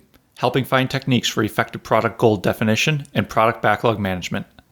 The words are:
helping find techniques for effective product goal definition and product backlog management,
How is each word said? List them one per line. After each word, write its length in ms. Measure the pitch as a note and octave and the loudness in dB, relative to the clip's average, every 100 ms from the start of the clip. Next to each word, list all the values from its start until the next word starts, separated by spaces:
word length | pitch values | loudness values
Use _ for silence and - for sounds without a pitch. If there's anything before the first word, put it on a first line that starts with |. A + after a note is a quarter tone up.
| _ _ _ - | _ _ _ -4
helping 260 | B2 C3+ | -2 0
find 260 | A#2+ C3 C3 | 0 0 0
techniques 380 | C3+ - A#2+ - | -4 0 0 0
for 140 | - | -2
effective 400 | G#2+ - A2+ - | -2 -2 -4 -6
product 340 | - A2+ A2 - | 0 0 2 2
goal 220 | A#2 G#2 | 2 4
definition 680 | A2 - A2 A2 - D3 - | 0 0 0 2 0 -2 -2
and 160 | - G2 | -4 -2
product 320 | A#2 A2 - | 2 2 2
backlog 380 | G#2+ G#2 A#2+ G#2 | 0 2 0 0
management, 480 | G2 F2+ - G#2 - - _ | -2 -4 -6 -8 -8 -16 _